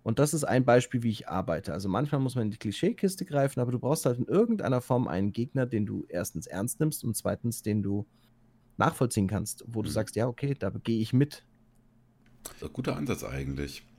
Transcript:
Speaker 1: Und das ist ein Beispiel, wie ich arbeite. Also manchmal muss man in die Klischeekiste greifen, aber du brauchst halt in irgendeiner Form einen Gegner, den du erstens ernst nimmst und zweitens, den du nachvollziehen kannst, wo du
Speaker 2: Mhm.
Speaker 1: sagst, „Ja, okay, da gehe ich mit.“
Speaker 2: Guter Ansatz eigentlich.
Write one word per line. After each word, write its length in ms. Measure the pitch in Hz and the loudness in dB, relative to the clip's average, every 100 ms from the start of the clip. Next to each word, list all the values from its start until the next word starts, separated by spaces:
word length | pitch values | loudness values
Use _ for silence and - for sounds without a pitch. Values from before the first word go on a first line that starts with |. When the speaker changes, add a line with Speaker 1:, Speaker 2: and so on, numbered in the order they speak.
Speaker 1:
Und 160 | - 117 | -2 2
das 140 | 151 | 2
ist 120 | 165 | 2
ein 200 | 139 127 | 2 4
Beispiel, 380 | 127 123 - 123 | 8 6 6 0
wie 80 | 117 | 0
ich 180 | 107 - | -2 -4
arbeite. 440 | 90 87 80 - | -2 0 -2 -2
Also 140 | 80 98 | -4 0
manchmal 320 | 98 143 143 | 0 0 0
muss 140 | 131 | 0
man 100 | 123 | 0
in 60 | 107 | -2
die 60 | 107 | -2
Klischeekiste 680 | 107 - 180 240 190 185 185 | -6 0 0 2 -2 -2 -2
greifen, 340 | 143 139 - | 0 2 0
aber 100 | 123 | -2
du 60 | 123 | 0
brauchst 280 | 123 156 135 | 0 2 2
halt 120 | 120 | 0
in 60 | - | 2
irgendeiner 540 | 165 233 220 - 127 | 4 4 2 2 0
Form 260 | - 123 - | 2 2 2
einen 240 | 90 101 | 0 0
Gegner, 340 | 113 123 135 123 | 0 -2 -2 0
den 180 | 110 101 | 0 -2
du 200 | 98 - | -4 -4
erstens 380 | 87 101 82 - | -4 -4 -6 -6
ernst 340 | 87 113 - | -4 -4 -2
nimmst 240 | 156 - | -2 -2
und 120 | 113 107 | -4 -4
zweitens, 460 | 98 95 120 - | -2 -2 -4 -4
den 200 | 107 107 | -2 0
du 260 | 98 101 101 _ _ _ _ _ _ - | 0 -2 -4 _ _ _ _ _ _ 0
nachvollziehen 500 | 160 - 123 110 95 | 0 2 2 2 2
kannst, 360 | 101 98 - 117 | 0 -4 -8 -8
wo 140 | 113 | -6
du 80 | 107 | -2
Speaker 2:
Mhm. 0 | |
Speaker 1:
sagst, 260 | 110 110 107 | -2 -2 -2
„Ja, 120 | 127 | -2
okay, 260 | 117 139 135 | -2 -4 -2
da 120 | 98 | -4
gehe 300 | 107 - 113 | -4 0 0
ich 120 | 113 | 4
mit.“ 340 | 123 147 - - _ _ _ _ _ _ _ _ - - - 76 | 4 4 0 -20 _ _ _ _ _ _ _ _ -20 -18 -14 -10
Speaker 2:
Guter 240 | - 156 73 | -6 -4 -4
Ansatz 280 | 73 101 | -4 -4
eigentlich. 580 | 52 69 67 67 71 - - | -4 -6 -4 -4 -6 -8 -18